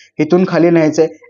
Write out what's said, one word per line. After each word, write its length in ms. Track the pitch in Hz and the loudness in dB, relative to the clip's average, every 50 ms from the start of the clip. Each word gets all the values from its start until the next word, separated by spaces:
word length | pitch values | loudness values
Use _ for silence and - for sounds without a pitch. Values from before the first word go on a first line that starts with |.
| - _ _ - | -20 _ _ -6
इथून 260 | 151 151 170 180 185 185 | -4 0 0 0 0 0
खाली 220 | 170 165 165 175 | 0 0 0 2
न्यायचंय, 360 | 170 165 160 151 151 165 156 160 - - - | 2 2 0 0 0 0 -2 -2 -2 -12 -14